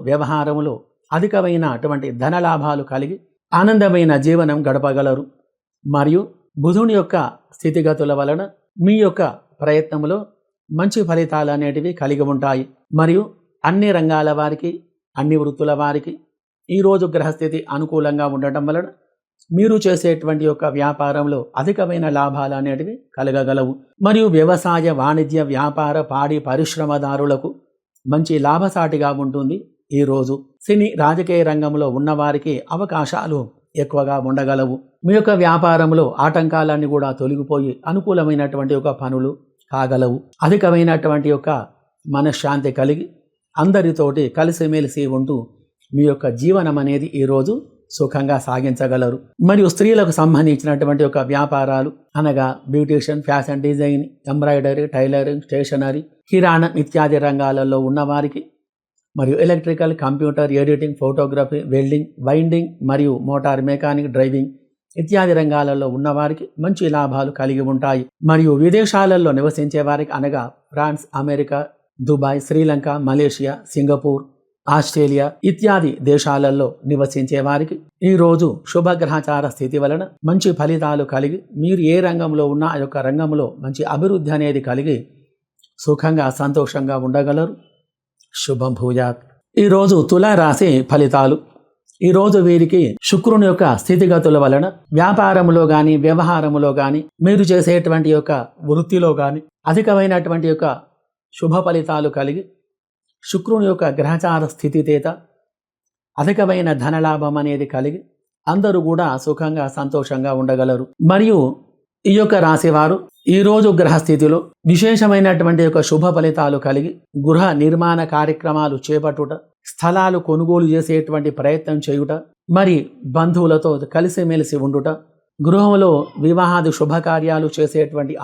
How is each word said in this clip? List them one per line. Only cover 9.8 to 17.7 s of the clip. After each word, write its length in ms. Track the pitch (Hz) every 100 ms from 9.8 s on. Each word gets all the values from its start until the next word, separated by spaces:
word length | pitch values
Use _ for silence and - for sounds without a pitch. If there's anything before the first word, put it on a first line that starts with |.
| 156 156 151 196 202 _ _ _ -
మంచి 300 | 156 196 220
ఫలితాలు 480 | 175 165 160 156 147
అనేటివి 400 | 143 147 143 160
కలిగి 320 | 170 139 143 143
ఉంటాయి. 320 | 139 139 131 131 _ _
మరియు 280 | 151 165 180 214 - _ _
అన్ని 240 | 151 190 208
రంగాల 380 | 175 156 156 151
వారికి, 380 | 147 151 156 170 175 - _ _ 143
అన్ని 200 | 143 156
వృత్తుల 360 | 147 139 151
వారికి 400 | 147 147 147 156 - _ _ _ _ -
ఈరోజు 380 | 185 190 190 175
గ్రహస్థితి 520 | 160 160 156 156 160 -